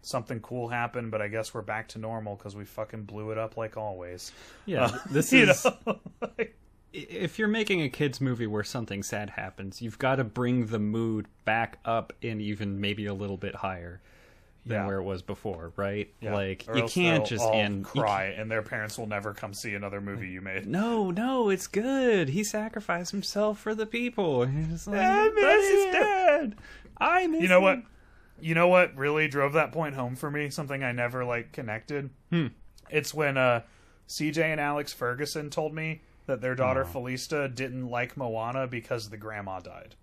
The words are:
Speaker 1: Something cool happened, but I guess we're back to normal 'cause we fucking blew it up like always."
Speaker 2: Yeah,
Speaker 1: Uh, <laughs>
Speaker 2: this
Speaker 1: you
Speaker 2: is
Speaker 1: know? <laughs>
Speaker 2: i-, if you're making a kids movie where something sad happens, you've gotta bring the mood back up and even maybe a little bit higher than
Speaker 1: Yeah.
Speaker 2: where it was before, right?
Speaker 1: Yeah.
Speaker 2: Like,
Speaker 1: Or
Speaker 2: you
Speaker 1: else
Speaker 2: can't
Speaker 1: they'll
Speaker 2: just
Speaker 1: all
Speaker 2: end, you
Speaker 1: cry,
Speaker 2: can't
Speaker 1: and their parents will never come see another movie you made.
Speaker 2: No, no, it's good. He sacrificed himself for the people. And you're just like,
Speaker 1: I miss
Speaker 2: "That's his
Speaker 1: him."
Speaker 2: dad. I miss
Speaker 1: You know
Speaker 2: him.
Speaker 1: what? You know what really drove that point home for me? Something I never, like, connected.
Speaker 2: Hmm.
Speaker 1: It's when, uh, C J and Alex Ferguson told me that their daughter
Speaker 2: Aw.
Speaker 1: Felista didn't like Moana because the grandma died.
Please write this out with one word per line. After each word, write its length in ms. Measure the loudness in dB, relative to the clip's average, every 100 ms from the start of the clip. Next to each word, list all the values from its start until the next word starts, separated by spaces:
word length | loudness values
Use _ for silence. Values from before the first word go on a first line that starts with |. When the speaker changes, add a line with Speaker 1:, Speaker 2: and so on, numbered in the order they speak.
Speaker 1:
Something 380 | -6 -6 -4 -8
cool 300 | -8 -8 -4
happened, 420 | -2 -2 -4 -4
but 100 | -4
I 60 | -2
guess 260 | -4 -6
we're 80 | -8
back 280 | -6 -6 -8
to 100 | -10
normal 380 | -8 -6 -8 -10
'cause 180 | -12 -12
we 80 |
fucking 400 | -14 -10 -8 -8
blew 280 | -10 -8 -6
it 60 | -4
up 200 | -6 -6
like 180 | -8 -6
always." 560 | -8 -8 -12 -12 -14 -18 -20 -18 -6
Speaker 2:
Yeah, 200 | 0 0
Speaker 1:
Uh, 120 | 0
<laughs> 80 | -2
Speaker 2:
this 220 | 0 6
Speaker 1:
you 160 | 8 8
Speaker 2:
is 160 | 8 4
Speaker 1:
know? 340 | 0 -6 -6 -8 -12
<laughs> 180 | -12 -6
Speaker 2:
i-, 80 | -6 -6 _ _ _
if 440 | -16 -12 -6 -6 0
you're 120 | 0
making 320 | 2 2 2
a 80 | 0
kids 320 | 0 -2 0
movie 260 | -2 0 0
where 160 | -2
something 400 | -4 -4 -6 -6
sad 280 | -4 -4 -6
happens, 500 | -8 -10 -10 -12 -8
you've 180 | -10 0
gotta 240 | 2 4
bring 440 | 2 0 2 2 2
the 120 | 0
mood 480 | 0 0 0 -2 -4 -6
back 360 | 0 0 0 -4
up 300 | -2 -2 -2 -8
and 180 | -6 -4
even 380 | -4 -4 -4 -2
maybe 280 | -2 -2 -4
a 60 |
little 220 | -4 -4 -4
bit 200 | -6 -6
higher 440 | -6 -6 -10 -16 -20 -20 -20 -20 _ _ -6
than 160 | -4
Speaker 1:
Yeah. 60 | -2
Speaker 2:
where 100 | -2
it 40 |
was 180 | -4 -6
before, 520 | -6 -8 -6 -8 -10 -4
right? 380 | -4 -2 -6 _
Speaker 1:
Yeah. 120 | -4
Speaker 2:
Like, 320 | -2 -2 -4 -4
Speaker 1:
Or 60 | -2
Speaker 2:
you 60 |
Speaker 1:
else 100 | 0
Speaker 2:
can't 240 | 2 4 4
Speaker 1:
they'll 20 | 2
Speaker 2:
just 180 | 0 2
Speaker 1:
all 80 | 4
Speaker 2:
end, 240 | 2 -2 -2
you 80 | 0
Speaker 1:
cry, 260 | 2 2 0
Speaker 2:
can't 120 | -4
Speaker 1:
and 100 | -4
their 100 | -4
parents 360 | -4 -6 -6 -6
will 100 | -6
never 260 | -4 -4
come 200 | -8 -10
see 200 | -8 -6
another 260 | -6 -4 -6
movie 300 | -6 -6 -6
you 100 | -8
made. 240 | -6 -6 -2
Speaker 2:
No, 460 | 0 0 2 0
no, 380 | 0 0 2 2
it's 180 | 2 0
good. 640 | -2 0 2 4 4 4
He 140 | 0 0
sacrificed 680 | -2 -4 -8 -4 -4 -2
himself 480 | -4 -4 0 0 0
for 140 | -4 -4
the 100 | -2
people. 580 | -2 -2 0 2 4
And 140 | 2 2
you're 80 | -2
just 180 | -4 -2
like, 120 | 2
Speaker 1:
I 280 | 4 6 6
miss 140 | 6
Speaker 2:
"That's 240 | 8 8 8
his 180 | 6 6
Speaker 1:
him." 60 |
Speaker 2:
dad. 600 | 4 4 6 6 6 2 -6 -14 -20 -20 -2
I 260 | 2 4 2
miss 140 | 2
Speaker 1:
You 60 | 8
know 80 | 8
Speaker 2:
him. 60 |
Speaker 1:
what? 200 | 8 4 -2 -20 -20 -20 -20 -12
You 140 | 0 4
know 120 | 8
what 260 | 8 6 4
really 300 | 0 2 2
drove 260 | 2 2
that 180 | 4 2
point 220 | 0 -4 -2
home 200 | -6 -4
for 140 | -4
me? 180 | -4 -4
Something 320 | -6 -6 -4
I 80 | -2
never, 320 | -2 -2 -2 -2
like, 260 | -4 -4
connected. 580 | -10 -6 -8 -6 -6 -6 -12 _
Speaker 2:
Hmm. 180 | 0 0 -4 -20 -20 -4
Speaker 1:
It's 240 | -2 -2
when, 240 | -2 0 4
uh, 260 | 4 4 0 -20 -20 _ _
C 240 | -4 -2
J 200 | 0 0
and 100 | 0
Alex 320 | -2 -2 -4
Ferguson 560 | -4 -4 -2 -4 -6 -6
told 240 | -4 -4
me 280 | -4 -6 -8 -12 -20 -4
that 140 | -2
their 140 | -2 0
daughter 280 | 2 2
Speaker 2:
Aw. 40 | 0
Speaker 1:
Felista 640 | -4 -6 -6 -4 -2 -2
didn't 360 | -4 -6 -6 -4
like 260 | -4 -4 -4
Moana 500 | -4 -4 -2 -2 -4
because 420 | -6 -4 -6 -6
the 80 | -12
grandma 420 | -10 -10 -8 -10
died. 360 | -12 -18 -20 -20